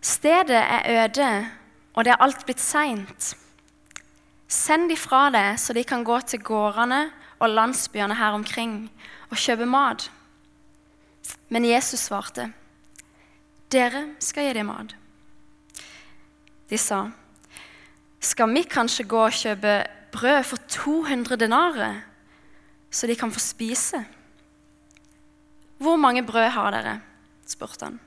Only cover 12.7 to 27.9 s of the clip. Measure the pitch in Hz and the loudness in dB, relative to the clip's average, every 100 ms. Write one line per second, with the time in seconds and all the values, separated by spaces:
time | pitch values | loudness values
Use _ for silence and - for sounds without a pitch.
12.7 | _ _ - - _ _ _ _ _ _ | _ _ -20 -20 _ _ _ _ _ _
13.7 | 262 240 262 302 294 - - 285 240 208 | 0 0 -2 -10 -8 -8 -4 -4 -4 -6
14.7 | - 214 - - _ - - - _ _ | -8 -14 -18 -20 _ -20 -20 -20 _ _
15.7 | - - - - - - _ _ - - | -20 -20 -20 -20 -20 -20 _ _ -20 -8
16.7 | 214 - 202 202 233 - - - - - | -4 -2 -2 -4 -10 -20 -20 -20 -20 -20
17.7 | - - _ _ _ - - 226 254 349 | -20 -20 _ _ _ -4 2 2 2 0
18.7 | - 233 - 214 226 220 226 226 208 208 | -2 -2 -2 -2 2 2 2 -4 -2 0
19.7 | 202 - - - 214 240 285 254 247 - | 0 -2 -10 -16 -4 2 2 2 -6 -8
20.7 | - - 311 302 269 233 247 226 240 349 | -6 -2 0 0 -2 -2 0 2 4 2
21.7 | 285 220 208 - _ _ _ - - - | 0 -4 -6 -14 _ _ _ -20 -20 -20
22.7 | _ _ - 233 233 233 208 - - 226 | _ _ -4 -2 -2 -2 -2 -4 -4 -4
23.7 | 254 - 294 214 - _ _ _ _ _ | -2 -2 -4 -8 -16 _ _ _ _ _
24.7 | _ _ _ _ _ _ _ _ - - | _ _ _ _ _ _ _ _ -20 -20
25.7 | - 285 330 277 247 226 226 226 247 107 | -4 2 4 4 2 0 2 2 2 -2
26.7 | 107 113 107 - - _ _ - - - | -2 -4 -8 -10 -20 _ _ -14 -12 -12
27.7 | - 76 | -12 -14